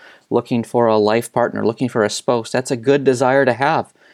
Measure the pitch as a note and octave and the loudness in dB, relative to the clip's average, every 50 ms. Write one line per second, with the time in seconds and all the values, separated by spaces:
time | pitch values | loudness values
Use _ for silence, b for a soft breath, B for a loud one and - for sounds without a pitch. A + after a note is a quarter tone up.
0 | B B B B B B - A#2+ A#2 - B2+ A#2 A2 - - B2 A#2 A2+ A2 G#2+ | B B B B B B -2 -2 -2 -2 -2 -4 -4 -2 0 0 2 2 2 2
1 | G#2 G#2+ A2 A#2 A#2 - - - - - G#2 G#2 G#2 G#2 - - C3+ A#2+ - A#2+ | 2 2 2 0 -2 -2 -2 -2 -2 0 -2 -2 -4 -4 -2 -2 -4 -4 0 0
2 | G#2 G#3 - - - - B2 A#2 A2+ - - B2+ C3 - C#3+ A#2 A2+ C3+ C#3 D3 | 0 0 -2 -4 -2 -2 -2 -2 -2 -4 -4 -4 -4 -4 -6 -2 0 2 0 2
3 | C3+ C3+ C3 A#2+ C3+ B2+ C3+ C#3 C3+ B2 A#2+ A2+ C#3 D3+ D#3+ C3+ - - b b | 2 2 2 2 2 2 2 2 2 2 0 0 0 0 0 -2 -4 -6 b b
4 | b b | b b